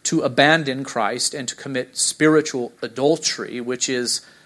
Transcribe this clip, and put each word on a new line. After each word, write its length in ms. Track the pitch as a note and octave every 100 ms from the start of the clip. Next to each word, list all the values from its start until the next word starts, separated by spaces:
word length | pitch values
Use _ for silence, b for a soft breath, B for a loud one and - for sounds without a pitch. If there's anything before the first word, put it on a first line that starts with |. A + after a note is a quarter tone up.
to 180 | - D#3+
abandon 640 | C#3 B2 C#3+ E3 C#3 C3
Christ 500 | C3+ A#2+ G#2 B2+ -
and 140 | D3 B2
to 80 | -
commit 400 | C#3 C3 - -
spiritual 760 | - - D#3 D#3 D3 C3 A#2 -
adultery, 800 | A#2 B2+ C#3+ D#3+ - - G#2 A#2+
which 260 | A#2+ B2+ -
is 340 | B2 A#2+ - b b